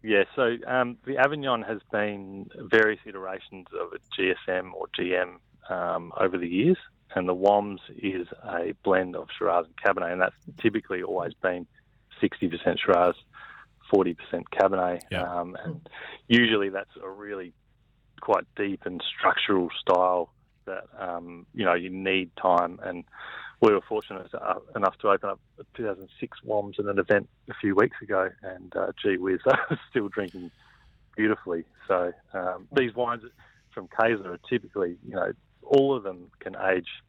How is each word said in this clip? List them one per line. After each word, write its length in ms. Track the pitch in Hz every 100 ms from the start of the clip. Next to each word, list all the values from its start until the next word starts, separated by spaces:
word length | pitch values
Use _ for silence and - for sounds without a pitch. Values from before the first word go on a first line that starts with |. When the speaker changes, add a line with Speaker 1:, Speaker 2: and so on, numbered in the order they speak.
Speaker 1:
Yeah, 200 | 110 104 95 -
so, 220 | 123 117 -
um, 300 | 127 123 120 -
the 120 | 135
Avignon 440 | 135 151 135 120
has 160 | 107 107 _
been 580 | 107 107 101 95 98 95 - -
various 300 | 113 107 104 113
iterations 640 | 95 95 95 - 95 90 87
of 140 | 87
a 40 | - _ -
G 140 | 95
S 60 | 90 -
M 260 | 92 92 90
or 120 | 87 -
G 200 | 90 90
M, 240 | 90 87 _ _ -
um, 440 | 90 87 90 85 -
over 200 | 95 90
the 100 | 85
years, 300 | 90 139 185 - _ _ 98
and 120 | 90
the 80 | 90
WOMS 440 | 98 104 101 95 - -
is 300 | 101 92 85 -
a 300 | 104 87 87 -
blend 320 | - 92 92 87
of 120 | 82 -
Shiraz 280 | 90 87 85
and 100 | -
Cabernet, 340 | 101 92 87
and 80 | 90
that's 140 | 92 - - -
typically 400 | 113 104 - 92
always 300 | 90 92 85 -
been 300 | 92 90 87 _ _ _ _ -
sixty 260 | - - 90
percent 320 | 85 - 82
Shiraz, 360 | - 90 90 - _ - - - - _ -
forty 240 | 101 90
percent 360 | 82 - 87 -
Cabernet, 500 | - 98 95 90 87 -
Speaker 2:
Yeah. 120 | 90
Speaker 1:
um, 340 | 90 87 87 92
and 260 | - 151 - - - - _
usually 420 | 120 117 107 98
that's 260 | 95 98 -
a 60 | 98
really 440 | 98 104 101 90 _ _ _ _ _ _ -
quite 240 | - 98 - -
deep 300 | 101 95 -
and 160 | 87 - -
structural 520 | 95 - - 98 87 -
style 520 | - 90 92 90 82 _ _ _ -
that, 200 | 95 101 -
um, 480 | 92 87 85 87 85
you 120 | - 95
know, 80 |
you 160 | 87 90
need 400 | 92 95 95 87 -
time. 440 | 92 87 87 87
And 200 | 98 87 - - - - - -
we 120 | 113
were 80 | 101
fortunate 480 | - 107 - 95 92
to, 100 | -
uh, 180 | 104 107 - 120
enough 220 | 98 -
to 100 | 107
open 200 | 98 101
up 100 | 98 _ _ -
two 100 | - 113
thousand 240 | 95 113 -
six 180 | 120 - 113
WOMS 340 | 107 101 95
at 60 | 101
an 140 | 98
event 280 | 92 104 - _ -
a 40 | -
few 200 | 104 98
weeks 220 | 123 -
ago, 280 | 104 98 95 -
and, 320 | 95 92 90 92
uh, 160 | 92 -
gee 160 | 107 92
whiz, 220 | 92 92
<laughs> 40 | -
they 60 | - -
were 100 | - -
still 180 | 127 101
drinking 420 | - 95 92 87 _ _ _ _ _ _ -
beautifully. 500 | 107 107 - 85 82 _ -
So, 260 | 92 90 - _
um, 340 | 95 90 90 -
these 220 | 143 127 107
wines 280 | 120 117 113 _ - _ _
from 160 | - 113
Kaesler 400 | - 113 110 95 90
are 40 | -
typically, 480 | 120 - 104 90 87 -
you 80 | 92
know, 160 | 90 - _ _
all 320 | - 139 139 131
of 80 |
them 280 | 95 90 87 _
can 160 | 92 98 95
age 160 | 92 85 -